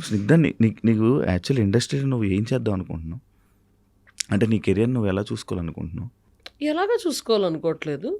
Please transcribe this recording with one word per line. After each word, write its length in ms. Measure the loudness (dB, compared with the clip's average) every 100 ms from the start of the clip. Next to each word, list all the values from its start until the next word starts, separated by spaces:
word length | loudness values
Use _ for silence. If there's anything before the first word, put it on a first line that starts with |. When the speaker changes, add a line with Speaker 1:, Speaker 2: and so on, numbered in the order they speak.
| -2
Speaker 1:
స్నిగ్ధ, 280 | 0 4
నీ-, 200 | 4 4 4
నీ-, 160 | 2 4 2
నీకు 380 | 4 4 2
యాక్చువల్ 400 | 2 0 0 2
ఇండస్ట్రీలో 440 | 2 2 0 -2 -2
నువ్వు 180 | 0 0
ఏం 200 | 0 0
చేద్దాం 200 | -2 -2
అనుకుంటున్నావు? 480 | -4 -4 -8 -8 -12 -16 _ _ _ _ _ _ _ _ -12 -2
అంటే 140 | 0 2
నీ 140 | 2
కెరీర్ 340 | 2 2 2
నువ్వు 160 | 0 0
ఎలా 120 | 0
చూసుకోవాలనుకుంటున్నావు? 880 | -2 -6 -6 -6 -6 -8 -8 -8 -12 -14 _ _ -20 -6
Speaker 2:
ఎలాగ 240 | -2 0 0 0 -2
చూసుకోవాలనుకోవట్లేదు. 1120 | -4 0 0 0 -2 -4 -4 -4 -6 -6